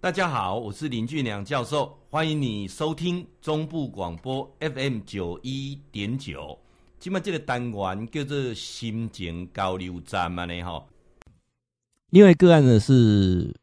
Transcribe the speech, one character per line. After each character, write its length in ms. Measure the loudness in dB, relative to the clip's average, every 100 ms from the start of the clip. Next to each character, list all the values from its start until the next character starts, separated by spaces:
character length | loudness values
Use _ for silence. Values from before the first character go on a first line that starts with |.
大 80 | -2
家 160 | -2 -2
好， 300 | 0 -2 -4
我 120 | -6
是 160 | -8 -6
林 180 | -4 -4
俊 180 | -4
良 180 | -4 -4
教 220 | -4 -4
授， 340 | -2 -4 -4 -8 _
欢 200 | -4 -2
迎 80 | -2
你 260 | -2 -4 -8
收 260 | -6 -6
听 320 | -4 -4 -4 -8 _
中 260 | -4 -4 -4
部 220 | -6 -6
广 260 | -6 -8 -8
播 360 | -6 -6 -8 _
F 200 | -8 -4
M 200 | -4 -6 -8
九 340 | -8 -6 -8
一 380 | -10 -10 -10 -14 -14
点 280 | -8 -6 -6
九。 400 | -8 -12 -14 -16 _ _ _ _
今 120 | -6
麦 80 | -6
这 140 | -4
个 60 | -6
单 320 | -4 -4 -4
元 360 | -4 -4 -4 -8
叫 120 | -8
做 300 | -6 -6 -6
心 560 | -8 -12 -10 -8 -6 -8
情 400 | -8 -10 -8 -10
交 240 | -4 -4 -4
流 200 | -8 -10
站 280 | -6 -4 -4
嘛 140 | -4
呢 180 | -6 -8
吼。 240 | -8 -10 -14 _ _ _ -20 _ _ _ _ _ _ _ _
另 120 | 10
外 100 | 10
一 20 |
个 180 | 10 8
案 100 | 8
呢， 160 | 8 6
是 800 | 6 6 6 6 4 2 -2 -10